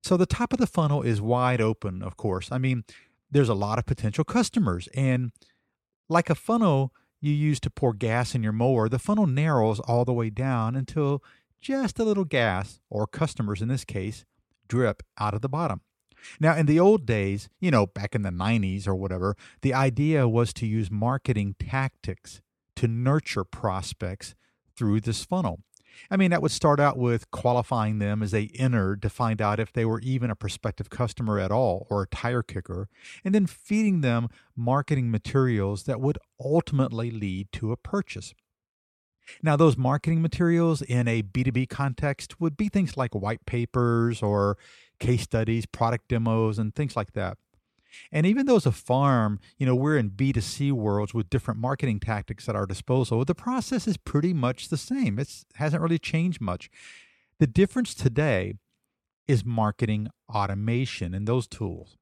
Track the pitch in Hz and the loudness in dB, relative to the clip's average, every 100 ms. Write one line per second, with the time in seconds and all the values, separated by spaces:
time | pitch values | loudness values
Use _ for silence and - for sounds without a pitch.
0 | - 180 180 - 240 254 247 - 151 143 | 2 2 2 0 -2 0 0 0 0 0
1 | 123 107 110 123 127 123 110 110 101 92 | 0 0 0 2 2 2 0 0 -6 -8
2 | 95 - 110 92 - 127 131 123 - - | -10 -6 -4 -4 -4 -2 0 -2 -6 -20
3 | _ _ _ 143 120 101 101 113 - 143 | _ _ _ 2 4 2 0 -2 -2 -2
4 | 110 127 156 247 226 233 139 87 - 131 | -2 -2 -2 0 0 0 0 -2 -6 -2
5 | 135 127 123 _ _ _ _ _ _ _ | 0 0 -2 _ _ _ _ _ _ _
6 | _ 165 170 156 - 226 202 139 135 _ | _ 0 2 -2 0 2 4 2 0 _
7 | _ _ 147 147 151 139 - - 127 104 | _ _ -2 2 2 0 -4 0 0 0
8 | 113 117 120 127 110 107 123 127 110 127 | 0 0 0 -2 -2 2 2 2 2 0
9 | - 214 185 131 160 135 110 107 - 120 | 0 2 2 2 2 4 2 0 0 0
10 | 123 120 113 104 131 123 110 131 131 156 | 2 0 -2 -2 -2 0 -2 -4 -4 -2
11 | 139 143 - _ _ _ - 269 247 - | -2 -2 -8 _ _ _ -6 -2 -2 -2
12 | 220 202 175 135 113 92 98 - _ 104 | 0 0 0 2 2 0 -4 -14 _ -4
13 | 107 - 156 - 107 95 113 135 - 104 | -4 -2 -4 -2 -4 -2 -2 -4 -4 -6
14 | 98 - _ _ _ _ _ 117 120 - | -6 -8 _ _ _ _ _ 0 0 -2
15 | - - 104 104 131 147 170 92 _ _ | -12 -4 -4 -2 -4 -2 -4 -4 _ _
16 | _ _ - - 156 156 147 156 190 214 | _ _ -20 0 2 4 6 6 6 4
17 | 117 110 98 101 - _ 185 123 98 - | 2 0 0 -2 -8 _ 2 4 4 -2
18 | 101 110 98 87 98 117 95 98 98 92 | -4 -4 -4 -2 0 2 0 -2 -2 -2
19 | 95 90 95 104 - _ 135 131 135 117 | -2 -2 -2 -2 -12 _ 0 2 2 2
20 | 151 156 123 113 120 - 110 110 95 104 | 2 4 4 2 0 -2 -2 -2 -2 -2
21 | 117 135 - 104 101 95 - 135 135 _ | 0 0 -2 0 -2 -4 -4 -4 -4 _
22 | - 92 - - _ _ _ - 117 113 | -12 -10 -16 -20 _ _ _ -4 -2 0
23 | 127 151 - - 95 - 107 95 - - | 0 0 -2 -6 -6 -4 -4 -4 -8 -8
24 | 92 98 - - _ _ _ - 113 107 | -10 -10 -16 -20 _ _ _ -4 0 0
25 | 117 110 - 185 131 82 _ _ _ - | 0 -6 -4 -2 -2 -6 _ _ _ -20
26 | - 196 185 170 147 - 156 147 143 131 | -4 2 4 4 0 2 2 6 4 4
27 | 123 117 - - 123 123 113 123 107 107 | 0 0 -4 -2 2 2 2 0 0 0
28 | 101 104 104 107 107 - 131 120 95 101 | 0 0 0 -2 -2 -2 2 2 0 0
29 | 104 - 117 107 104 107 110 123 113 110 | -4 -2 -2 0 0 0 -2 -2 0 -2
30 | 123 131 120 104 101 - 113 - 107 - | -2 -2 -2 -4 -6 -6 -6 -6 -10 -4
31 | 120 - 113 101 95 107 120 92 - 101 | -4 -2 -2 0 0 2 2 -2 -2 -2
32 | 95 - 120 123 - 98 - 90 104 _ | -2 -4 -2 -2 -4 -8 -8 -10 -10 _
33 | - - 196 208 185 - - 214 214 180 | -20 -10 0 2 2 -4 -2 0 2 2
34 | 135 117 117 - _ - 120 135 139 143 | 2 0 -2 -8 _ -6 0 0 0 0
35 | 120 110 - 135 127 107 98 101 - 120 | 0 -2 0 2 2 2 0 -2 -4 -2
36 | 131 - _ _ 127 165 - 143 131 113 | -2 -4 _ _ 0 0 2 0 0 -2
37 | 117 113 101 92 101 - 110 120 - 202 | -6 -4 -4 -4 -8 -6 -4 -6 -4 -4
38 | - - - _ _ _ _ _ _ _ | -4 -12 -14 _ _ _ _ _ _ _
39 | _ _ - - 160 147 165 127 127 143 | _ _ -20 -4 0 6 6 6 0 0
40 | - 165 165 - 170 170 165 156 135 123 | 0 0 0 0 2 4 2 0 0 0
41 | 117 113 101 123 131 120 131 - 139 123 | 2 0 0 -2 0 0 -2 -2 -4 -2
42 | 147 139 - - 165 143 208 202 170 - | -4 -4 -10 -4 -4 0 0 2 0 0
43 | 123 104 98 113 - 120 117 127 120 117 | -2 -2 -4 -4 -4 -4 0 2 2 4
44 | 117 113 104 101 101 101 - - _ _ | 2 0 2 4 2 0 -8 -20 _ _
45 | 117 120 - 113 113 117 104 - 113 117 | 0 0 0 0 0 -2 -4 -2 0 0
46 | _ 117 113 113 110 107 110 - 147 - | _ 0 2 2 2 0 -4 -2 -4 -4
47 | 101 - 92 - _ _ _ _ _ - | -4 -4 -6 -8 _ _ _ _ _ -20
48 | - 151 175 240 277 226 135 107 - 127 | -6 0 2 2 4 4 4 -2 0 2
49 | 139 127 107 104 - _ 135 127 143 151 | 4 4 2 -2 -8 _ 2 2 4 2
50 | 110 98 135 120 98 - 139 127 107 101 | 0 0 0 0 -4 -4 -2 0 0 0
51 | 104 113 95 120 - 110 120 139 131 104 | -2 -4 -2 -2 -2 -4 -4 -2 -2 -2
52 | - 104 - 107 - 101 98 95 - 131 | -2 -4 -6 -10 -4 -4 -4 -6 0 0
53 | 120 113 139 170 - 254 - 247 220 185 | 2 0 0 -2 -2 -4 -2 -2 -2 -4
54 | - 143 170 165 123 127 - 151 - 269 | -2 0 0 0 0 -2 -6 -6 -4 -2
55 | 196 104 143 - _ - 151 156 165 165 | 0 -2 -6 -10 _ -4 -2 0 0 -2
56 | - 160 180 160 101 90 - - - - | -2 -2 -2 -2 -6 -6 -10 -20 -20 -20
57 | - _ _ _ 147 175 196 254 240 - | -20 _ _ _ 2 4 2 2 -4 0
58 | 135 117 151 98 92 101 _ _ _ _ | 0 2 2 0 -2 -8 _ _ _ _
59 | _ _ - 123 101 113 107 - 110 107 | _ _ 0 0 2 0 0 0 -2 -2
60 | 107 _ - 107 98 98 110 120 131 - | -4 _ -8 -4 -2 -2 -2 -2 -4 -6
61 | 87 95 104 127 - - 101 85 - _ | -6 -4 0 -2 -2 -8 -8 -8 -16 _